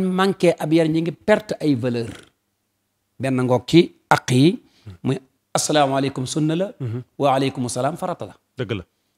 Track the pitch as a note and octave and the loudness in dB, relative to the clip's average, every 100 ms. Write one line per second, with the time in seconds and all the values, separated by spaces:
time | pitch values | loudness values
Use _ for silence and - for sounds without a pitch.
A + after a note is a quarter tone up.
0 | F#3+ F#3 G3 - F3 - E3+ E3 D#3+ D#3+ | 0 0 0 2 0 0 0 2 2 0
1 | E3 - - G#3 - - D#3 B2 B2+ A#2+ | -2 -6 0 0 0 -4 0 0 0 -4
2 | A2+ - - _ _ _ _ _ _ _ | -6 -12 -20 _ _ _ _ _ _ _
3 | _ - C3 B2+ B2+ B2 - E3 - _ | _ -8 -4 -2 0 0 4 4 4 _
4 | - D3+ - C3 D#3 A3+ _ _ G#2+ F2+ | 0 0 2 4 4 2 _ _ -20 -8
5 | B2+ C3 _ _ _ - - D3+ C#3 C3+ | -6 -6 _ _ _ -4 0 2 2 2
6 | C3+ C3+ B2+ D#3+ D3+ E3 G3+ - B2 A#2+ | -2 -4 -6 -2 0 -2 -4 -6 -8 -8
7 | - - C#3 C3+ C3+ C3+ B2 B2 C3+ E3+ | -10 -2 0 2 0 -4 -6 -4 -4 -4
8 | F3+ E3+ G2+ - _ - G#2+ G#2 - _ | -8 -8 -12 -16 _ -10 -6 -6 -10 _
9 | _ | _